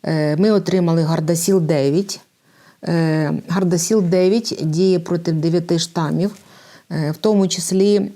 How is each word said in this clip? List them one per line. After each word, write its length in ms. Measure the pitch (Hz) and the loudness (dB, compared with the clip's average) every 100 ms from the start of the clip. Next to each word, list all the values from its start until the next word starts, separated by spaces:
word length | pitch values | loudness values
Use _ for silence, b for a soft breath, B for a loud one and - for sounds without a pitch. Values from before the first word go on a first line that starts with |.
Е, 320 | - 160 151 156 | -2 -2 0 2
ми 160 | 208 | 2
отримали 500 | 208 165 185 170 165 | 2 2 0 2 2
Гардасіл 600 | 160 160 156 170 185 190 | 0 0 0 -2 2 2
дев'ять. 580 | 156 151 135 156 196 - _ _ b b b b | 2 2 2 0 -2 -10 _ _ b b b b
Е, 580 | - 170 160 156 151 156 - | -4 0 0 0 -2 -4 -4
Гардасіл 540 | 180 185 170 - 220 | -2 0 0 0 0
дев'ять 560 | 180 185 185 226 226 - | 2 2 2 2 -2 -6
діє 380 | 156 156 190 180 | -4 0 2 0
проти 320 | 170 175 175 | -2 -4 -2
дев'яти 480 | 160 160 170 170 170 | -2 0 0 0 -4
штамів, 560 | 165 175 156 160 196 - B B B B B | -2 -4 -2 -2 -2 -6 B B B B B
е, 200 | 170 151 | -4 -4
в 60 | 156 | -2
тому 300 | 214 208 190 | 0 2 2
числі 640 | - 165 190 202 208 202 | -2 -2 2 4 2 0